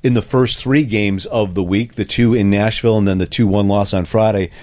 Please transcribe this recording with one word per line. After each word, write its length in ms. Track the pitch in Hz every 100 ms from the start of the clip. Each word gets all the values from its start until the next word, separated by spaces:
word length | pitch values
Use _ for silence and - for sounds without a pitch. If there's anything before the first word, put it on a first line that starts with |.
in 120 | 131
the 80 | 120
first 360 | - 131 123 -
three 260 | 127 147
games 420 | 131 107 101 95 -
of 280 | 113 101
the 80 | 92
week, 320 | 90 98 117 -
the 80 | 95
two 260 | - 117
in 160 | 117 101
Nashville 480 | 101 110 - 117 110
and 100 | 98
then 120 | 92
the 80 | 90
two 200 | - 104
one 220 | 101 98
loss 240 | 101 98
on 140 | 95 87
Friday 440 | 110 110 101 87 -